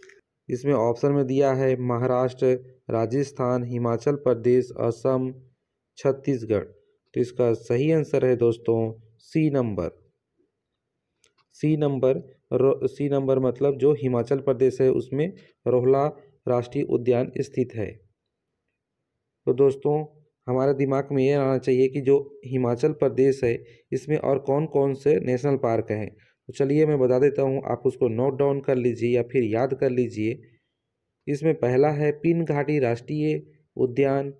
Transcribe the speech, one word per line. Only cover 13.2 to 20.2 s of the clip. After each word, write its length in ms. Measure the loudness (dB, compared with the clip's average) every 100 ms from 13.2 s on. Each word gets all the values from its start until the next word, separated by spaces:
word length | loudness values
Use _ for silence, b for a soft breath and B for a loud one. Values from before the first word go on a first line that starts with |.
| 0 0
मतलब 380 | 0 0 -2 2
जो 160 | 2
हिमाचल 460 | 2 0 -2 0 -2
प्रदेश 400 | 0 2 2 2
है 80 | 2
उसमें 420 | 2 -2 -4 -4 -6 B B 0
रोहला 380 | 2 4 2 2 B B B -2
राष्ट्रीय 360 | -2 -2 -6
उद्यान 480 | -2 -2 2 0 0 -6
स्थित 360 | -8 -4 -4 -4
है। 120 | -8 -10 _ _ _ _ _ _ _ _ _ _ _ _ _ _ -4
तो 60 |
दोस्तों 520 | 2 2 2 -2 -2 -4 _